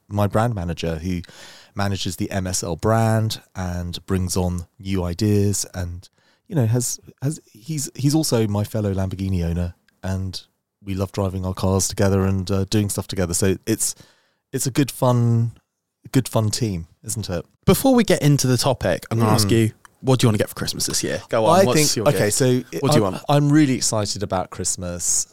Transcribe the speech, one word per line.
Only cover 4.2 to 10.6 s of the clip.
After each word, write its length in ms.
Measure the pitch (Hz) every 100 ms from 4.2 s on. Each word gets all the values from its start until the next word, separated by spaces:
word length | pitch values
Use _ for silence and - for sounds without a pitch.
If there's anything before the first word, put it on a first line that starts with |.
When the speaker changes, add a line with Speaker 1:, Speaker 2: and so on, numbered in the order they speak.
| 92 95
Speaker 1:
on 300 | 90 87 85 -
new 240 | 95 95
ideas 600 | 87 87 107 104 101 98 -
and, 380 | 90 87 87 - _ _ _ -
you 80 |
know, 120 | 170 113
has, 340 | 123 120 - - -
has, 180 | 135 156 -
he's, 380 | 110 120 151 -
he's 200 | - 135
also 320 | 156 151 120 110
my 180 | 101
fellow 280 | 104 113 104
Lamborghini 500 | 95 95 92 95 92 85
owner, 260 | 85 87 - _ _
and 400 | 95 95 95 - - _